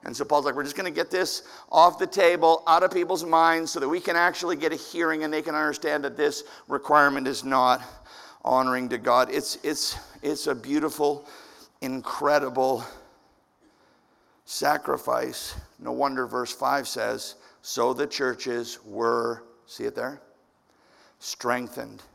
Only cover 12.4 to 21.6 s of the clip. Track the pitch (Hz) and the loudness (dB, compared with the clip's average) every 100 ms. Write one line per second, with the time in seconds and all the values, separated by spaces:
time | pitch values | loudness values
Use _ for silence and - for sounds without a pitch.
12.4 | 131 127 131 120 120 - - _ _ _ | 2 0 0 0 -6 -16 -20 _ _ _
13.4 | _ _ _ _ _ _ _ _ _ _ | _ _ _ _ _ _ _ _ _ _
14.4 | - - 143 151 - 131 - 123 127 123 | -12 -4 0 0 -2 -4 -2 -2 -2 -8
15.4 | - - - _ 123 123 139 131 123 123 | -12 -14 -16 _ -10 -4 -4 -2 -4 -4
16.4 | 123 - 131 143 120 123 110 117 - - | -6 -4 -2 -2 -4 -4 -4 -4 -8 -16
17.4 | - _ - - 120 127 147 - 131 120 | -20 _ -10 -2 0 0 -4 -2 -4 -4
18.4 | 131 120 120 - 107 101 117 120 117 117 | -6 -6 -6 -12 -12 -2 0 0 -2 -6
19.4 | - _ _ - 117 - 123 143 _ _ | -12 _ _ -8 -8 -6 -8 -10 _ _
20.4 | _ _ _ _ _ _ _ _ - - | _ _ _ _ _ _ _ _ -14 -8
21.4 | 120 123 | -4 -4